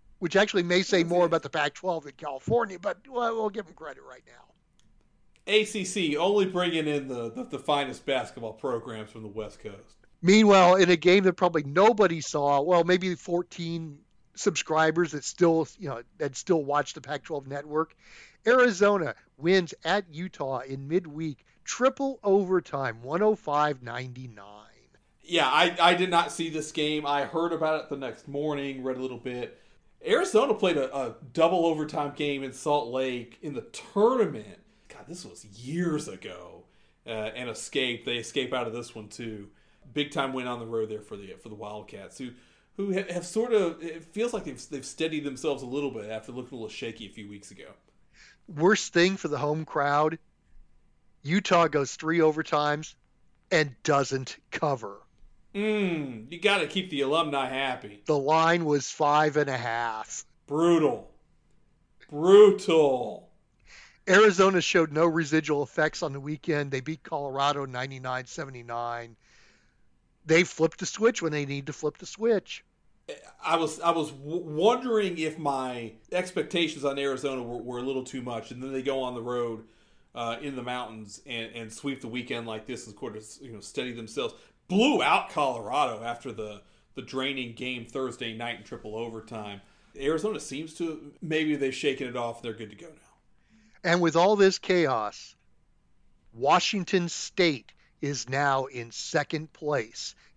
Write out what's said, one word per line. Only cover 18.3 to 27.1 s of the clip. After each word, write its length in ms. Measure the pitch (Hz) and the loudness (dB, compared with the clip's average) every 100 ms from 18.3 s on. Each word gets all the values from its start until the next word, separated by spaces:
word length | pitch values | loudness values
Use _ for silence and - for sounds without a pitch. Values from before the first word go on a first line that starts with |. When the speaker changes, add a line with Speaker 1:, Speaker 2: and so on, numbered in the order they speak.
| _ - | _ 2
Speaker 1:
Arizona 680 | 254 247 180 202 202 147 107 _ - | 6 6 6 4 4 0 -6 _ -4
wins 380 | 151 190 175 - | 2 2 2 -4
at 200 | 160 196 180 | -2 -2 -2
Utah 480 | 147 180 - 139 131 | -8 -10 -6 -4 -4
in 260 | 135 135 139 | -6 -10 -2
midweek, 580 | 170 170 147 160 135 _ _ | -2 -2 -6 -8 -8 _ _
triple 560 | - - 254 269 277 262 | -10 0 2 2 -4 -2
overtime, 800 | 208 196 185 185 - 139 135 113 | 2 4 4 0 0 -4 -4 -6
one 200 | 120 165 | -4 0
oh 120 | 214 | 2
five 480 | 214 - 147 151 139 | 2 0 0 2 0
ninety-nine. 640 | 123 120 127 123 127 107 101 104 107 _ _ _ _ _ | -8 -10 -10 -12 -14 -16 -18 -20 -20 _ _ _ _ _
Speaker 2:
Yeah, 240 | - 170 139 | -2 2 4
I, 260 | 147 175 175 | 4 4 6
I 140 | 170 | 6
did 160 | 175 180 | 6 4
not 200 | 170 165 | 2 0
see 200 | - 165 | -2 -6
this 200 | 156 151 | -6 -6
game. 340 | - 151 151 | -4 -2 -2
I 200 | 147 | 0